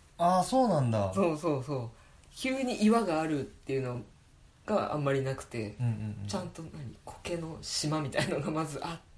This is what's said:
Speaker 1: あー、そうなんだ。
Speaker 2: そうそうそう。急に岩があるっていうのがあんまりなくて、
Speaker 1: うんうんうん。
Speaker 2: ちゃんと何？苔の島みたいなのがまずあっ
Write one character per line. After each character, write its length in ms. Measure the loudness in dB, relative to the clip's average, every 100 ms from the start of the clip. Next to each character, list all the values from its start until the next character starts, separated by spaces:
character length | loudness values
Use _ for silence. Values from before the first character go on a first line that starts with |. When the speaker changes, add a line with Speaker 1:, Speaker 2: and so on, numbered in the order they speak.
| -12 0
Speaker 1:
あ 240 | 4 4
ー、 20 |
そ 220 | 4 4
う 40 | 4
な 120 | 4
ん 100 | 4
だ。 220 | 2 2
Speaker 2:
そ 180 | 4 2
う 60 | 2
そ 200 | 0 0
う 60 |
そ 120 | -2 -4
う。 140 | -6 -12 -20 -20 -20
急 280 | -6 -2 0
に 220 | 0 4
岩 200 | 6 6
が 160 | 4 0
あ 60 | 0
る 140 | -2
っ 40 |
て 280 | -4 -10 -4
い 60 | -2
う 40 |
の 200 | -2 -6 -10 -18 -20 -20 -20 -12 -2
が 260 | 0 0
あ 20 | 0
ん 80 |
ま 80 | 2
り 100 | 2
な 120 | 0
く 100 | -4
て、 320 | -6 -6 -6 -2
Speaker 1:
う 20 |
ん 40 | 0
う 20 |
ん 280 | 0 -4 -6
う 20 |
ん。 20 | -6
Speaker 2:
ち 100 | -6
ゃ 60 |
ん 60 | -6
と 120 | -10
何？ 340 | -12 -12 -12 -14
苔 320 | -16 -12 -6 -6
の 220 | -6 -8
島 380 | -6 -4 -2 -2
み 100 | -2
た 100 | 0
い 60 | 0
な 100 | 0
の 60 | -2
が 40 |
ま 140 | -2
ず 160 | -2 -4
あ 100 | -8
っ 60 | -10 -14